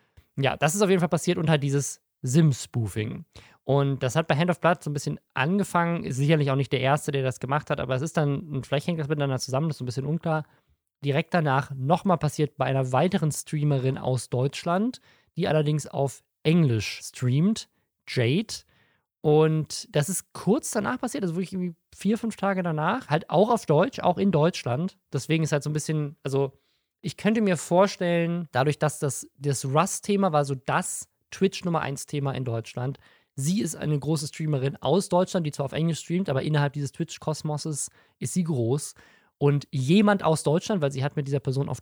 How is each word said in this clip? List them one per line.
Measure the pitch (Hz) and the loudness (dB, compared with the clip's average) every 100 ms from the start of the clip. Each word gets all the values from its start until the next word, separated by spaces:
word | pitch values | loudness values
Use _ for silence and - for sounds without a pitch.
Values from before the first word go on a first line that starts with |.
| _ _ _ - | _ _ _ -2
ja, | 135 - | -2 2
das | - | 0
ist | 190 | 2
auf | 202 | 4
jeden | 190 | 4
Fall | 165 | 2
passiert | 170 - 175 | 0 0 0
und | 160 | 2
halt | 156 | 2
dieses | 139 139 135 - _ _ | 2 0 -2 -8 _ _
sim-spoofing. | 131 143 160 127 - 123 107 110 107 143 - - - _ | 0 6 6 4 -4 -4 -4 -4 -6 -6 -14 -20 -20 _
Und | - 139 139 131 | 0 2 2 0
das | 131 156 | 0 0
hat | 160 | 0
bei | 147 | 0
Hand | 180 | 2
of | 170 | 2
Blood | 165 180 | 2 2
so | 156 | -2
ein | |
bisschen | 147 - - _ - | -6 -6 -8 _ -2
angefangen, | 139 202 190 175 170 170 | 0 0 0 0 0 -2
ist | - 127 | -4 0
sicherlich | 143 160 139 | 2 4 4
auch | 135 | 0
nicht | 131 | 0
der | 135 | 0
Erste, | 131 147 - | 2 2 0
der | 139 | -2
das | 131 - | -2 -4
gemacht | 127 147 - | -2 -2 -2
hat, | 147 | -4
aber | 135 | -2
es | 131 | -2
ist | 160 - | -2 0
dann, | 147 143 170 | 0 -2 -4
und | 139 113 | -8 -2
vielleicht | 143 - | -4 -2
hängt | 165 | -4
das | 143 | -4
miteinander | 151 139 131 | -2 -2 -2
zusammen, | - 131 160 | -2 -2 -2
das | 147 | -4
ist | |
so | |
ein | 127 | -6
bisschen | 127 139 | -6 -4
unklar, | 160 170 156 - _ _ _ _ _ 139 | -4 -2 -2 -4 _ _ _ _ _ -2
direkt | 160 165 175 | -2 0 0
danach | 151 131 - 135 | 2 0 0 -6
nochmal | 135 180 196 170 | 0 0 2 0
passiert | 151 - 147 - | 0 -2 -4 -2
bei | 131 | -2
einer | 135 131 | 0 2
weiteren | 131 180 190 156 | 2 2 2 -2
Streamerin | - - 151 147 139 131 139 | -4 -6 -2 2 2 0 -2
aus | 139 127 - | -2 -4 -2
Deutschland, | 123 139 - 175 180 233 - _ _ _ - | -2 -2 -2 -2 0 0 -4 _ _ _ -4
die | 185 | 0
allerdings | 156 147 151 - | 2 2 0 -2
auf | - 139 - _ _ | -2 -2 -4 _ _
Englisch | 156 170 147 113 - - | 2 4 4 2 -2 -8
streamt, | - - 127 135 190 220 - _ _ _ - | -12 -4 0 2 2 0 -6 _ _ _ -6
Jade. | 127 117 160 226 - _ _ _ _ _ _ | 0 2 2 -2 -10 _ _ _ _ _ _
Und | 156 151 156 156 143 - - 147 | 2 4 6 2 -2 -8 -4 -2
das | 147 | 0
ist | 185 - | -2 -8
kurz | - - 269 - | -6 2 2 2
danach | 226 202 247 | -4 -2 -4
passiert, | 247 - | -4 -4
also | 185 165 | -4 -4
wirklich | 180 | -6
irgendwie | 190 180 165 _ - | -4 -6 -8 _ -6
vier, | 196 220 | -2 0
fünf | 226 - | -2 -4
Tage | 196 190 | -2 -2
danach, | 175 151 160 247 - | -2 -2 -2 -2 -2
halt | 147 - | -4 0
auch | 151 214 | 2 4
auf | 233 - | 2 2
Deutsch, | 151 202 - | 2 2 0
auch | 180 175 | 0 2
in | 196 | 2
Deutschland. | 165 160 - 127 127 185 _ _ | 4 2 0 -4 -2 -4 _ _
Deswegen | 139 - 160 | -8 -2 0
ist | 151 | 2
halt | 147 | 0
so | 151 | -2
ein | |
bisschen, | 151 - 156 147 156 | -4 -2 -2 -4 -6
also | 139 135 135 _ _ _ _ _ | -2 0 0 _ _ _ _ _
ich | - - | -10 -2
könnte | 202 226 | 0 2
mir | 202 175 | 2 0
vorstellen, | - 175 196 - 180 170 170 170 165 | 2 4 4 2 0 2 0 -2 -2
dadurch, | 123 143 143 | 0 2 2
dass | 151 - | 0 0
das, | 147 - - _ | -4 -4 -10 _
das | 143 135 135 | -4 -2 0
Rust-Thema | 147 190 - - 202 196 | 0 0 -2 -2 2 2
war | 151 | 2
so | 139 131 | 0 -4
das | - 147 - - - _ _ | -2 -2 -2 -8 -12 _ _
Twitch | - 190 - | 0 0 0
Nummer | 180 160 | -2 -2
eins | - 139 - | -2 -6 -6
Thema | 147 139 | -4 -2
in | 131 123 | -2 -4
Deutschland. | 113 - - 123 - _ _ _ - | -4 -6 -6 -6 -8 _ _ _ -4
Sie | 139 196 | 0 0
ist | 175 165 | -2 -4
eine | 151 151 | -2 -2
große | 139 156 147 | 0 -2 -4
Streamerin | - 156 143 139 - | -6 -2 0 -2 -4
aus | 131 175 - | 0 0 2
Deutschland, | 175 180 190 151 | 0 0 -2 -4
die | |
zwar | - 139 | -4 -6
auf | |
Englisch | 147 170 156 | -2 -2 -2
streamt, | - 175 190 | -4 -4 0
aber | 135 | -2
innerhalb | 151 151 143 | 0 2 0
dieses | 147 143 | 0 -6
Twitch-Kosmoses | - 170 - - 151 156 147 160 143 - _ _ - | -6 -8 -6 -6 -4 -4 -4 -4 -6 -8 _ _ -10
ist | - | -4
sie | 175 | -2
groß. | 165 135 113 147 - - - _ _ - | 0 0 2 0 -2 -16 -20 _ _ 0
Und | 143 143 - | 2 2 0
jemand | 139 131 196 208 196 | -4 4 6 6 4
aus | 160 160 | 2 0
Deutschland, | 143 165 - 202 | 2 0 0 -2
weil | 143 | 0
sie | 139 | -2
hat | 139 - | -4 -4
mit | 135 | -2
dieser | 139 | -2
Person | - 131 143 | -2 -2 -2
auf | - | -6